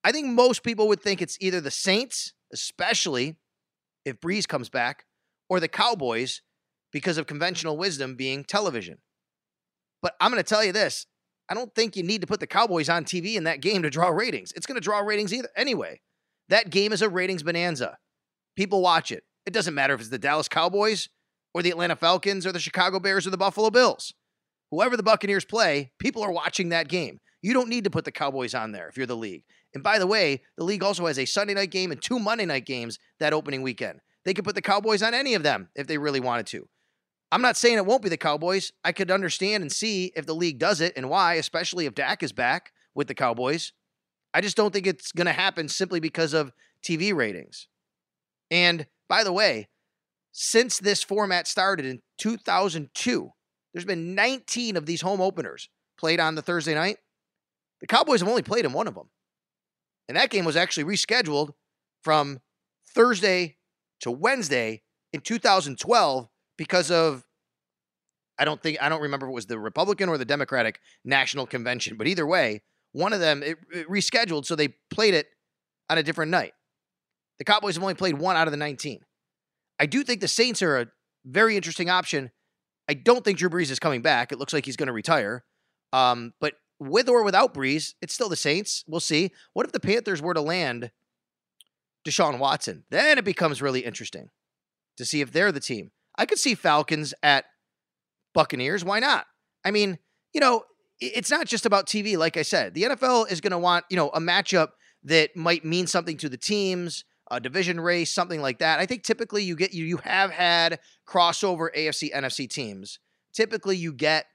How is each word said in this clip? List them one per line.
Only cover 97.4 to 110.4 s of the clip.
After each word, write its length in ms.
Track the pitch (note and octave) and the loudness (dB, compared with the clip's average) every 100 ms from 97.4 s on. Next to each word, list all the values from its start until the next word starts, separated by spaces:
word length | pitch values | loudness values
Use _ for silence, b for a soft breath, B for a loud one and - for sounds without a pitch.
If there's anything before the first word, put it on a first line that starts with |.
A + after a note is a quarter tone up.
| - _ _ _ _ _ _ _ _ | 2 _ _ _ _ _ _ _ _
Buccaneers. 500 | D#3+ D3+ B2+ C3 G3 | 2 2 0 -2 -2
Why 180 | F3 G#3 | 0 0
not? 260 | C4+ G3+ - _ _ _ | 2 0 -2 _ _ _
I 80 | G3 | 0
mean, 280 | G#3 G3+ E3+ _ _ _ | 2 0 -2 _ _ _
you 80 | D#4 | 2
know, 240 | C4+ A#3 - _ _ _ | 4 4 -2 _ _ _
i-, 100 | B3 | -6
it's 160 | A3+ - | -4 0
not 160 | D4 D#4+ | 0 0
just 200 | A3+ A3+ | 0 4
about 200 | G3+ F#3+ | 2 2
T 140 | G#3+ | -4
V, 160 | G#3 F#3 | -2 0
like 220 | D#3+ E3 | 0 0
I 40 | |
said. 300 | D3+ F3+ G2+ | 0 0 -2
The 140 | C3+ A3 | -2 -2
N 60 | |
F 100 | C4 | 0
L 220 | B3+ B3 G#3+ | 4 4 2
is 160 | F3 | -2
gonna 160 | G3 F3 | -2 0
want, 260 | F3 F3 - | 2 2 2
you 60 | F3+ | 0
know, 120 | D3 | 0
a 100 | D#3 | 0
matchup 500 | E3 F3+ - F#3 D#3 _ b b | 2 2 4 2 2 _ b b
that 320 | C#3 D#3+ D#3 F3+ | 4 4 4 0
might 280 | E3 E3+ | 0 0
mean 220 | D#3 F3 F3+ | 0 -2 0
something 300 | F#3 E3+ D3+ | 0 -2 -8
to 100 | D3 | -8
the 100 | B2 | -6
teams, 640 | - G#3 G3 F3+ F3 - - _ - | -2 0 0 -2 -6 -10 -14 _ -8
a 100 | B2 | -6
division 400 | B2 E3 F3 E3+ | -4 -2 -2 0
race, 300 | E3+ F3 D#3+ | 0 0 0
something 300 | - F3+ D#3+ | -2 -2 -2
like 180 | C3+ B2 | -4 0
that. 220 | D#3+ D#3 | 2 2
I 60 | F#3 | 0
think 160 | A#3+ | -4
typically 400 | - - A3+ G#3 | -2 -2 -2 -4
you 140 | F#3+ D#3+ | -4 -2
get, 180 | F#3 | -4
you, 100 | F3 | -4
you 140 | D#3+ E3+ | -6 -6
have 320 | - F#3+ G3 | -2 0 0
had 480 | - | 2